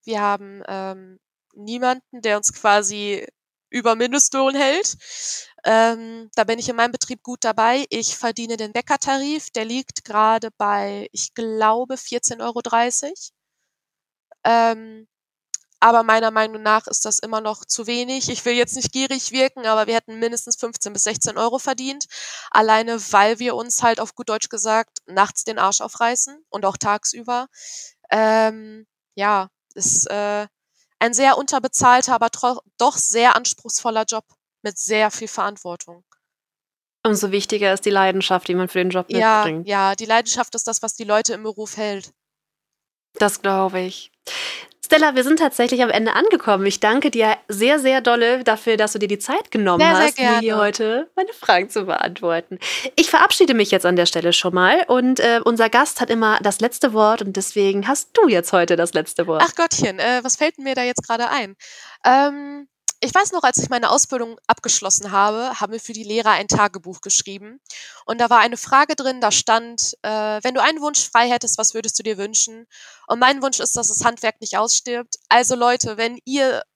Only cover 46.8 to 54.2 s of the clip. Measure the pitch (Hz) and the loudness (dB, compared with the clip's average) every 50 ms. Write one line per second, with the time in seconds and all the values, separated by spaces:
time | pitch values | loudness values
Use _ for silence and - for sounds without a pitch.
46.8 | - 214 226 277 285 294 - 233 220 214 220 - _ - 208 196 220 254 294 302 | 2 2 2 2 0 0 2 2 2 2 2 0 _ -10 -2 0 2 2 2 4
47.8 | 262 262 262 262 233 247 240 240 233 233 247 254 247 233 220 220 - 233 220 208 | 2 2 2 4 4 2 2 4 4 2 2 2 2 2 0 2 0 0 2 2
48.8 | 214 214 - 214 208 190 202 202 - - 269 403 427 - - 226 208 190 180 175 | 2 0 0 -4 -2 -2 -2 -4 -4 -4 -4 -4 -4 -4 -2 0 2 2 4 6
49.8 | 302 330 330 - 302 302 285 - 254 240 240 233 226 226 214 214 208 208 202 - | 6 6 6 6 4 4 2 2 2 2 4 2 2 0 2 2 2 0 0 0
50.8 | 220 214 226 254 320 _ _ 370 381 427 453 - - - 202 180 392 - - 440 | -2 0 0 -2 -4 _ _ -4 -4 -4 -6 -4 2 4 4 4 2 0 -4 -6
51.8 | 381 185 160 50 - - 175 - - 170 165 165 170 _ 185 180 - - - - | -4 -2 -2 0 -2 -2 -4 -4 -2 -2 -2 -2 -4 _ -14 -10 -8 -8 -8 -6
52.8 | - 262 _ - 339 - - - 359 392 - - 381 277 254 226 202 196 196 185 | -8 -2 _ 2 2 4 6 4 4 4 4 4 4 4 4 2 2 2 2 2
53.8 | - 180 180 175 175 170 - 170 | 2 2 4 4 2 2 0 0